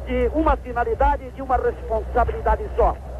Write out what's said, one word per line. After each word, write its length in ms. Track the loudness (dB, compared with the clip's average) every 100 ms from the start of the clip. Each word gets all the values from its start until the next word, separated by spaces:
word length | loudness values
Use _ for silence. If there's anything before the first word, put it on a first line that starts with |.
| -4
de 240 | 0 0
uma 240 | 2 2 2
finalidade 680 | 0 -4 -2 2 2 2 -4
e 40 |
de 120 | -10
uma 140 | -2 0
responsabilidade 1080 | 0 -2 -4 -4 0 0 0 0 0 0 0 2
só: 200 | 2 2 -8 -4